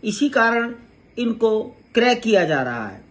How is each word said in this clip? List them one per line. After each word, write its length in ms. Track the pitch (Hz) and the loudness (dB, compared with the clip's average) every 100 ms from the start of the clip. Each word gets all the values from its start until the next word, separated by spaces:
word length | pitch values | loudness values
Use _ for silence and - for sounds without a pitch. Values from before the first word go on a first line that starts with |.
इसी 240 | 220 202 285 | -6 -2 0
कारण 460 | 269 226 233 233 240 - _ _ - | 2 2 2 -2 -8 -18 _ _ -6
इनको 440 | 240 220 226 220 220 - _ | -4 0 0 0 -4 -12 _
क्रय 200 | - 240 | 0 2
किया 300 | 240 220 202 | 2 2 2
जा 180 | 165 147 | 4 0
रहा 240 | 127 120 107 | -2 -6 -10
है। 180 | 95 - | -12 -20